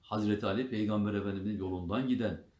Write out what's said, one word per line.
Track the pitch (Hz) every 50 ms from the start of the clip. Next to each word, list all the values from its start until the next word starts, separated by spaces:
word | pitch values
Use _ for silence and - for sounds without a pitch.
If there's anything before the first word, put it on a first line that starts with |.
Hazreti | _ - 107 107 107 104 104 101 113
Ali | 101 98 113 131 127
Peygamber | 117 107 107 107 107 104 101 107 104
Efendimiz'in | 101 95 101 98 95 92 107 107 90
yolundan | 92 92 92 90 90 85 101 123 135 127
giden, | 123 107 113 101 85 - - - _